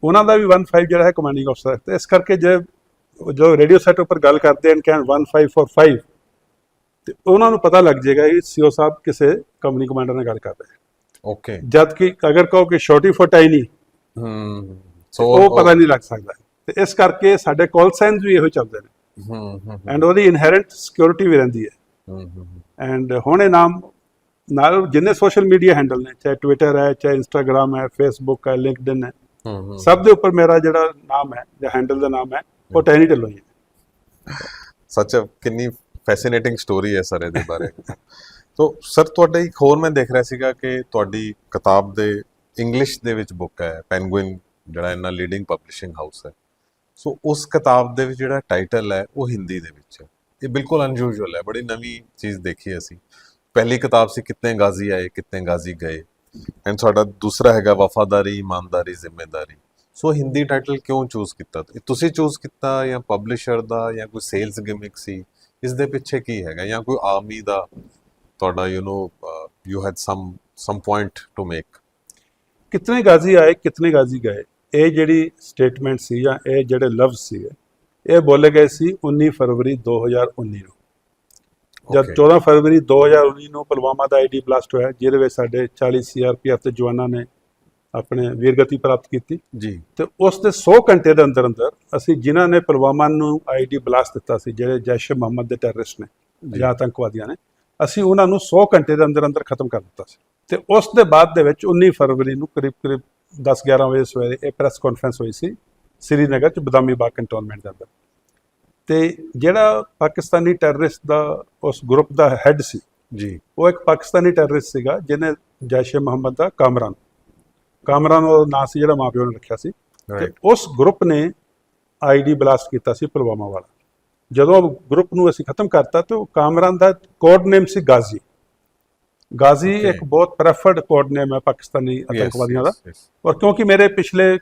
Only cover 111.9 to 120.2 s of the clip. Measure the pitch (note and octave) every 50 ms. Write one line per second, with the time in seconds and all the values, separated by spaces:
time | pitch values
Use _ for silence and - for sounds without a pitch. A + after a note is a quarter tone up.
111.9 | B2+ C#3+ D3+ - C#3+ C#3+ D3+ C#3+ C3 A2+ - C#3 D3+ D3 C3 - - A2 - _
112.9 | _ _ _ _ B2 G#2 G#2 G2+ F#2 E2 - _ _ - D#3+ F3 F3 F3 - -
113.9 | D#3 D3+ - - - F3+ F3 F3+ F3 E3+ D#3 C#3 C#3+ D3 C3+ - - C3+ A#2+ C3
114.9 | D#3 G3+ E3+ C#3 D3 D3 D#3+ D#3+ D3 - _ _ _ _ C3+ A#2+ C3 B2+ B2+ B2+
115.9 | - D3 C#3+ C3+ B2 C3 C3 C3 B2+ - D#3+ G3 - - C3+ B2+ B2 B2 A2+ G#2+
116.9 | G2 - _ _ _ _ _ _ _ _ _ _ _ _ _ _ _ _ _ -
117.9 | C#3 D3 D3+ D#3 D#3+ D#3+ D#3+ D#3+ D#3+ D#3 D3+ D3 C#3 C#3 C#3 - - D3+ D3 D3+
118.9 | D3+ C#3 C3+ B2 A#2 B2 B2 A#2+ A2+ A2 - - A#2 A2 - E3+ G3+ _ _ _
119.9 | _ _ _ - G2+ G2+